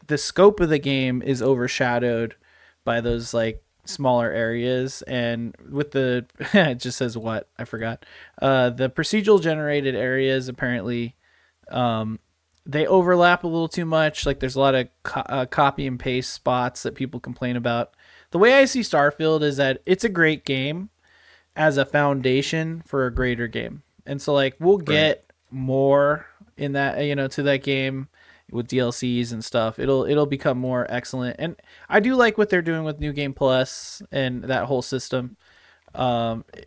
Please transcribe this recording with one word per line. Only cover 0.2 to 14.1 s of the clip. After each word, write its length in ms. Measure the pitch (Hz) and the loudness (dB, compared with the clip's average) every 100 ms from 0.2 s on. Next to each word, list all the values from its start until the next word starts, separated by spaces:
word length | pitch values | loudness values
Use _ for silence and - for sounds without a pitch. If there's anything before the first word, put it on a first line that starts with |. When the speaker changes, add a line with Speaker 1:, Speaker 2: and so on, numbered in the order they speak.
| - - 202 208 | 0 6 6 6
Speaker 1:
of 80 | 170 | 2
the 120 | 151 | 2
game 420 | 139 135 131 123 | 0 0 0 -2
is 200 | - 127 | -2 0
overshadowed 960 | 127 127 123 - 127 120 120 117 113 - _ _ _ _ | 2 0 0 0 0 0 0 0 -4 -8 _ _ _ _
by 160 | - 117 | -2 -2
those, 340 | 117 117 113 | 0 -2 -2
like, 300 | 117 113 110 _ _ - | -2 -2 -4 _ _ -12
smaller 440 | - 131 123 117 | -2 2 2 2
areas. 680 | 90 113 117 123 127 131 - | 0 -2 -2 0 -2 -2 -8
And 520 | - 127 117 117 117 - - | -6 -4 -2 -4 -8 -12 -8
with 200 | 139 147 | -6 -4
the, 340 | 135 131 123 120 - | -2 0 -2 -4 -12
<laughs> 140 | - | 2
it 260 | 202 156 123 | 4 4 0
just 180 | 127 - | -6 -4
says 200 | 123 113 | -4 -4
what? 300 | 113 110 - - | -6 -6 -8 -14
I 60 | |
forgot. 420 | 120 113 113 - - - - - | -10 -8 -6 -8 -14 -20 -18 -2
Uh, 280 | 135 135 123 | 2 4 2
the 200 | 120 131 | 0 -4
procedural 520 | - 156 214 202 202 | -2 0 2 4 4
generated 540 | 160 156 147 147 139 117 | 4 -2 0 -2 0 -2
areas, 540 | 127 131 135 131 127 | -2 0 0 0 -4
apparently, 680 | 123 123 120 101 120 120 - _ _ _ _ - | -6 -4 -4 -4 -4 -6 -10 _ _ _ _ -8
um, 480 | 127 120 110 110 110 _ _ _ _ - | -2 -2 -2 -4 -8 _ _ _ _ -6
they 200 | 151 156 | -2 2
overlap 600 | 185 180 175 175 175 175 | 4 4 6 4 4 0
a 20 | |
little 220 | 165 160 | -2 -2
too 160 | - 165 | -4 0
much. 400 | 160 156 | 2 0